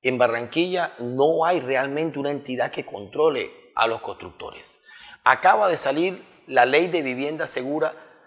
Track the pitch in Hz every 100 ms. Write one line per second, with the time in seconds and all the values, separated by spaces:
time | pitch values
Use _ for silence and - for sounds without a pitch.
0 | 135 127 120 117 120 156 180 180 170 -
1 | 120 127 143 165 160 180 127 131 139 143
2 | 165 143 139 143 139 123 135 - - 101
3 | 101 135 156 135 - - _ - 113 110
4 | - 95 90 - - - - - _ -
5 | - - - 127 180 214 202 160 139 143
6 | 185 180 - _ - 131 123 143 175 170
7 | 135 127 143 156 156 - 127 151 156 -
8 | - _